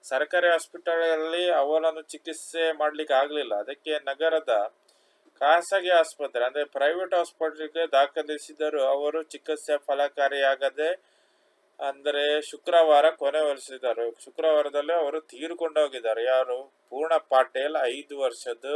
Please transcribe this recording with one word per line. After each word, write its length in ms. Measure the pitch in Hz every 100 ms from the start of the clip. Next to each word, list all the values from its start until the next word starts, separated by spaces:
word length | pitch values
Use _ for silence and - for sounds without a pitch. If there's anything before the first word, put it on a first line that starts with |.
ಸರ್ಕಾರಿ 460 | - 131 151 180 175
ಹಾಸ್ಪಿಟಲಲ್ಲಿ 1000 | 165 - 170 175 165 165 160 160 170 180
ಅವರನ್ನು 500 | 156 139 156 160 160
ಚಿಕಿತ್ಸೆ 720 | 151 151 - 156 - 165 165
ಮಾಡ್ಲಿಕ್ಕೆ 420 | 156 151 151 156
ಆಗ್ಲಿಲ್ಲ. 420 | 135 143 151 127 104
ಅದಕ್ಕೆ 440 | 107 139 160 151
ನಗರದ 720 | 139 139 160 160 156 110 107 _ _ _ _ _ _ _
ಖಾಸಗಿ 500 | 143 170 165 196 180
ಆಸ್ಪತ್ರೆ, 560 | 175 160 - 143 120 123
ಅಂದ್ರೆ 200 | 139 147
ಪ್ರೈವೇಟ್ 480 | 135 143 175 185
ಹಾಸ್ಪಿಟಲ್‌ಗೆ 800 | 180 165 _ 160 156 156 165 165
ದಾಖಲಿಸಿದರು. 920 | 135 143 - 147 147 - 156 151 151
ಅವರು 400 | 135 139 147 156
ಚಿಕಿತ್ಸೆ 540 | 156 151 - 151 - 147
ಫಲಕಾರಿಯಾಗದೆ, 1120 | - 139 143 - 139 139 139 135 139 139 156 185 _ _ _ _ _ _ _ _ 143
ಅಂದ್ರೆ 540 | 139 139 143 147 151
ಶುಕ್ರವಾರ 680 | 151 151 - 170 160 147 151
ಕೊನೆ 440 | 160 139 151 151
ಉಸಿರೆಳೆದರು. 720 | 135 123 131 127 113 117 113
ಶುಕ್ರವಾರದಲ್ಲಿ 680 | - - 160 151 147 143 151
ಅವರು 280 | 170 147 156
ತೀರ್ಕೊಂಡು 600 | - - 160 170 165 151
ಹೋಗಿದ್ದಾರೆ. 420 | 147 131 113 110
ಯಾರು? 500 | 120 131 131 123 139 _ _
ಪೂರ್ಣ 280 | 127 160 160
ಪಾಟೇಲ್, 580 | - 131 131 131 139 156
ಐದು 380 | 131 135 - 143
ವರ್ಷದ 460 | 131 117 127 117 135